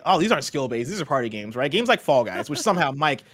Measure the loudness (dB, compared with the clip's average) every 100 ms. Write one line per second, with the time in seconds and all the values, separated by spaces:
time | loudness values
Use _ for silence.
0 | 2 2 4 0 0 -4 -4 -4 -4 -6
1 | -2 -2 -2 -6 -8 -4 0 0 2 0
2 | 4 2 2 -4 -6 -2 0 2 0 0
3 | 0 -2 -8